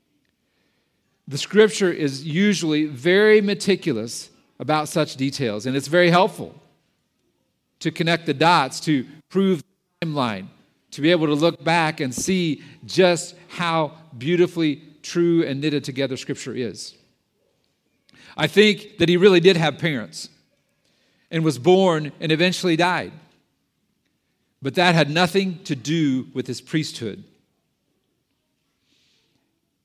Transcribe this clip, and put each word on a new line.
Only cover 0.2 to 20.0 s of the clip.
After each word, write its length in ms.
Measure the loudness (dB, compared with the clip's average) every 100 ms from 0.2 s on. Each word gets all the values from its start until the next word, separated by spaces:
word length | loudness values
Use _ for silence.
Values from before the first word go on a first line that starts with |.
| _ _ _ _ _ _ _ _ _ _ -12
The 120 | -10
scripture 520 | 0 4 4 2 -2
is 360 | 0 -4 -4 -4
usually 580 | 0 0 0 0 0 -2
very 560 | -2 2 4 6 4
meticulous 880 | 4 -2 -2 -2 -2 -4 -6 -12 -16 _ _ _
about 280 | -4 -2 -2
such 280 | -2 -4 -4
details, 500 | -6 -4 -4 -4 -4
and 100 | -6
it's 120 | 0
very 240 | 4 4
helpful 500 | 4 2 -2 -14 -16 _ _ _ _ _ _ _ _ _ _ _ _
to 100 | -8
connect 380 | -4 -2 -2 -2
the 80 | 0
dots, 440 | 4 4 0 -4
to 260 | -2 -2 -2 -14 _
prove 340 | -2 0 -2 -6 _ _ _
the 60 | -6
timeline, 420 | -4 -4 -4 -12 _ _ _ _
to 100 | -2
be 80 | 2
able 160 | 2 2
to 80 |
look 300 | 2 0 0
back 380 | -2 0 0 -2
and 120 | -8
see 480 | -6 -2 -2 -2 -4 -10 -20 -6
just 480 | 2 4 2 -4 -18 -20
how 460 | -8 -2 -2 -2 -6 -20 -10
beautifully 680 | -2 2 0 0 -2 -4 -12 _
true 420 | -8 -2 2 2
and 160 | 0 -4
knitted 240 | -4 -4
together 340 | -6 -6 -6 -6
scripture 360 | -8 -10 -10
is. 400 | -8 -8 -10 -18 -20 _ _ _ _ _ _ _ _ _ _ _ _ -18 -6
I 120 | 0
think 500 | 4 4 2 -6 -2
that 120 | 0
he 60 | 6
really 240 | 6 6
did 180 | 6 4
have 200 | 0 -2
parents 500 | -6 -6